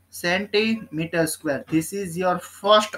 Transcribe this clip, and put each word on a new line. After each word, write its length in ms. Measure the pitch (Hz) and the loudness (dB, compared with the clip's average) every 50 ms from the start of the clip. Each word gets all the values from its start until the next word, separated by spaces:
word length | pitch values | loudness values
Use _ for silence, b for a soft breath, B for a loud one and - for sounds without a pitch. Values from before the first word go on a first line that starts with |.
| _ _ | _ _
centimeter 1160 | - - - 175 175 190 202 202 - 208 220 226 226 220 202 - - 151 165 165 - 170 165 156 | -12 -6 -4 -2 -2 -2 -2 0 0 0 2 2 0 -2 -4 -6 -6 -6 -4 -2 0 0 0 0
square. 360 | - - - 156 139 123 - - | -2 -4 -4 -2 -2 -4 -2 -2
This 260 | 160 160 160 - 196 | -2 -2 0 -2 -4
is 240 | 202 202 180 160 175 | -6 -6 -6 -4 -2
your 220 | 185 185 180 180 | 0 0 0 0
first 560 | - - - - - 202 214 214 214 - - | -4 -10 -10 -2 2 6 6 6 4 2 -4